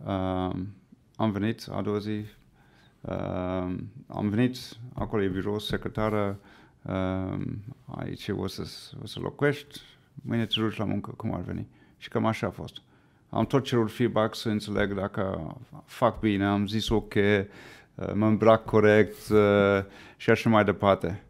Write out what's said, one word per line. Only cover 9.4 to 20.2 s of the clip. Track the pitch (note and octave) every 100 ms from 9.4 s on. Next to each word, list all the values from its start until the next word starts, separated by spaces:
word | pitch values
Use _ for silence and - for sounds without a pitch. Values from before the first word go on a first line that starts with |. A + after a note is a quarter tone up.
| C#3+ C#3+ - - - _ _ -
mâine | A#2 A#2 A2
te | -
duci | A2 G2+
la | G2+
muncă, | G2+ G2 A#2
cum | A2
ar | F2+
veni.” | F2+ F2+ - _ _ _
Și | -
cam | A#2 A2
așa | A2 G2+
a |
fost. | F2 E2+ - _ _ _ _ -
Am | G#2 A2+
tot | C#3
cerut | B2+ A#2+ A2
feedback | - A#2+ G#2 A2 -
să | A#2
înțeleg | G#2 G#2 G2+ G2+
dacă | G2+ G2+ - F#2+ F2+ D#2+ - - G2+ -
fac | - A#2 -
bine, | A2 G2+ G2+
am | G2+ G2+
zis | A2 -
ok, | A2 -
uh, | A2 G2+ G#2 G2 - - - _ - F#2
mă | F#2+ A2
îmbrac | G#2+ G#2+ A2 -
corect, | A2 G#2 G#2+ F#2+ - -
uh, | G#2+ G#2 G2+ G2+ G2 G2 - -
și | -